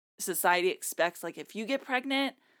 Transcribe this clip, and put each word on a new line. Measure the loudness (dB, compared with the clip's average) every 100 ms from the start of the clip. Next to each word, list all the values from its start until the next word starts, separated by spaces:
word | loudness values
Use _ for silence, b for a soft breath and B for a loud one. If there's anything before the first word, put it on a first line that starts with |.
| _ -8
society | -4 2 4 6 4
expects, | 0 -6 0 0 0
like, | -10 -10
if | -10 -8
you | -4
get | -4
pregnant, | -2 -4 0 0 0 -4 _ _